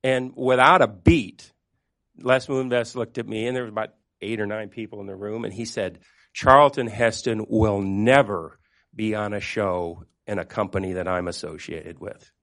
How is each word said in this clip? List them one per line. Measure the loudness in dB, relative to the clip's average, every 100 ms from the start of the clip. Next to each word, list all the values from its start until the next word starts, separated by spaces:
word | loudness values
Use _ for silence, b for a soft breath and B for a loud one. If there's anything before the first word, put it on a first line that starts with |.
And | 0 -2 -4 -4
without | 2 6 8 8
a | 4
beat, | 4 4 4 2 -14 -20 _ _ _ _ _ _ -8
Les | 2 2 2
Moonves | -4 -2 -2 -4 -8
looked | -8 -8
at | -8
me, | -6 -4
and | -6
there |
was | -8
about | -8 -10 _ _ _
eight | -8 -6
or | -4
nine | -6 -10
people | -14 -14 -14
in | -14
the | -10
room, | -10 -8 -8
and |
he | -8 -10
said, | -6 -8 -8 b b b
"Charlton | 0 6 8 8 4 -6
Heston | 0 0 0 -4 -4 -2
will | 2 2 0
never | -2 0 4 4 4 -4 -8 _ _ _ _
be | -6 -4 -2
on | -4
a | -6
show | -6 -4 -2 -2 -4 -10 -20 _ -8
in | -8
a | -6
company | -4 -4 -4 -4
that | -4 -2
I'm | -2 -4
associated | -8 -12 -12 -12 -12 -14 -14
with." | -14 -16 _ _